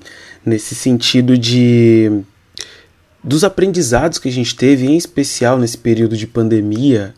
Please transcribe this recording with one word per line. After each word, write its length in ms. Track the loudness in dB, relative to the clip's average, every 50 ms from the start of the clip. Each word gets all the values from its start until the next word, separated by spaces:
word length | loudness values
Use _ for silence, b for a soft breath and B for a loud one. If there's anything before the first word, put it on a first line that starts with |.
| B B B B B B B B _
nesse 300 | -4 -4 -4 -4 -8 -12
sentido 640 | -6 -2 -2 0 0 0 0 0 0 2 2 2 2
de, 840 | 2 0 0 2 2 4 4 4 4 4 4 4 4 2 0 -2 -4 -8 _ _ _ _ _ B B B B B B B B _ _ _ _ _ -6
dos 200 | -4 0 0 0
aprendizados 720 | 0 0 0 -2 0 0 -2 -2 0 0 0 0 -2 -4 -4
que 100 | -6 -6
a 40 | -4
gente 220 | -4 -4 -4 -4
teve, 320 | 0 2 2 2 2 2
em 80 | 0 0
especial 600 | 0 -2 -4 -4 -4 -4 -4 -4 -2 0 0 0 0
nesse 200 | -2 -4 -4 -6
período 400 | -2 -2 0 0 0 -2 -2 -4
de 80 | -6
pandemia, 880 | -6 -4 -2 0 0 0 0 0 -2 -4 0 0 2 2 0 -2 -6 -12